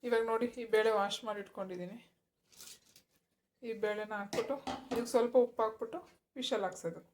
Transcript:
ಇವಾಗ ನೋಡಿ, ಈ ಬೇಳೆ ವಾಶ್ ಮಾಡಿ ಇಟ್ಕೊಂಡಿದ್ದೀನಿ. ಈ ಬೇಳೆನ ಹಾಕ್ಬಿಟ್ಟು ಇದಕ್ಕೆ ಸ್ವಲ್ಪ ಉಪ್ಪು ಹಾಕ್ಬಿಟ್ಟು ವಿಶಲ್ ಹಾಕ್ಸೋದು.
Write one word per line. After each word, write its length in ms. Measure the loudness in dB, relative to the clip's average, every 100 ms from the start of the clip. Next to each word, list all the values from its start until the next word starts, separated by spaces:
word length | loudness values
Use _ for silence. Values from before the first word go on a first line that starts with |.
| 4
ಇವಾಗ 140 | 2 4
ನೋಡಿ, 160 | 2 0 -2
ಈ 20 | 2 4
ಬೇಳೆ 160 | 6 4
ವಾಶ್ 220 | 2 -2 -6
ಮಾಡಿ 120 | -6
ಇಟ್ಕೊಂಡಿದ್ದೀನಿ. 540 | -8 -8 -8 -6 -8 -10 -18 _ _ _ _ -20 -20 -20 _ -20 _ _ _ _ _ _ -8
ಈ 20 | -2
ಬೇಳೆನ 300 | 0 0 -4 -4
ಹಾಕ್ಬಿಟ್ಟು 340 | -2 -2 -2 -2 -4 -8 -4
ಇದಕ್ಕೆ 200 | -2 2
ಸ್ವಲ್ಪ 220 | 4 6 6 4
ಉಪ್ಪು 160 | 2 -2
ಹಾಕ್ಬಿಟ್ಟು 340 | 0 -8 -8 -12 -20 _ -8
ವಿಶಲ್ 260 | -2 0 -2
ಹಾಕ್ಸೋದು. 340 | -4 -8 -8 -16